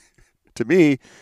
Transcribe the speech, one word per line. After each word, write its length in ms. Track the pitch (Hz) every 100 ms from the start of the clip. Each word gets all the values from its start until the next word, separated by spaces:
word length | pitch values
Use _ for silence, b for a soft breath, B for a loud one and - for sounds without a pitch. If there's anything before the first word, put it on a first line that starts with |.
| _
<laughs> 420 | _ _ _ _ -
to 100 | 113
me 320 | 185 151 135 b b